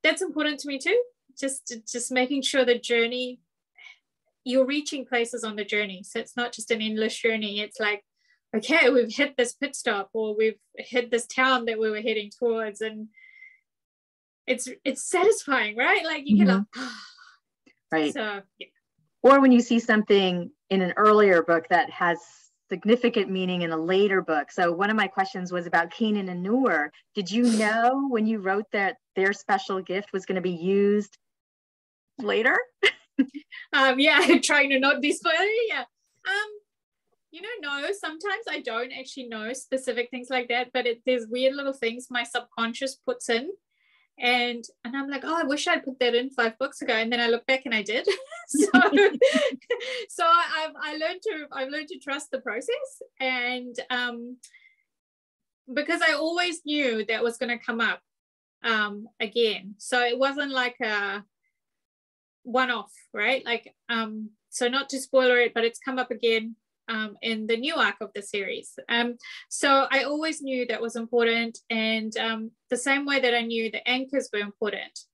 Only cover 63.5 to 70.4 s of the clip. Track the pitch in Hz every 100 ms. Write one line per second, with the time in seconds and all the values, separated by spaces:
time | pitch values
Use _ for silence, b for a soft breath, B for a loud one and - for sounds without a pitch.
63.5 | 233 - _ - 233 220 220 214 _ _
64.5 | - 240 262 277 269 - 262 254 247 233
65.5 | 233 226 233 - 254 247 220 233 226 226
66.5 | 226 _ _ - 220 214 202 226 220 214
67.5 | 226 277 320 214 202 202 208 196 208 196
68.5 | - - - - 233 240 240 B B B
69.5 | - 285 277 269 269 262 302 320 311